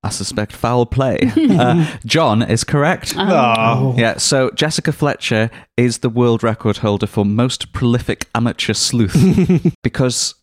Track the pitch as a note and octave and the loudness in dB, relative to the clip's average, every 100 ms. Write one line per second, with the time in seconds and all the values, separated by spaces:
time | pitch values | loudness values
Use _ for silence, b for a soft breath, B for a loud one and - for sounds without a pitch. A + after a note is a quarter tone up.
0 | F#2 - G2 - G#2+ - A#2 B2 A#2+ B2+ | -8 -8 -6 -6 -6 -4 0 0 0 0
1 | C3 G2+ B3+ D4+ D4 F#3 B2 E3+ D#3 B | 0 0 0 2 2 4 4 2 0 B
2 | A2+ D#3+ D#3 G#2+ A#2+ A#2 - D3 D3 F#3 | -2 0 2 2 2 -2 0 0 0 -2
3 | - - F#3+ E3 B2 A2+ A2+ A#2+ C3+ A#2+ | -6 -4 0 2 2 2 2 2 0 2
4 | A2+ - - C#3 B2+ - D3+ - - C#3+ | 0 0 0 0 0 -2 -2 -2 -4 -2
5 | D3 - - A2 A2+ B B - B2 A#2 | -2 -2 -2 -2 -2 B B 0 0 0
6 | B2 A2+ B2 A2+ A#2 A2 A2 G2+ G#2+ G2+ | -2 2 2 2 0 0 -2 0 -2 -2
7 | G#2+ - G2+ G#2+ B2+ - - - B2 A#2+ | -2 0 0 0 -2 -4 -10 -2 0 0
8 | - - - A#2 A#2 - - G#2 - A#2+ | -2 -8 -6 -2 -2 -2 -4 -2 -2 0
9 | G#2 D#3+ F#3 F2 F3+ F3 E3+ - B2 - | 0 4 4 4 2 2 0 -2 -6 -2
10 | B2+ A#2+ - - | -2 -2 -6 -8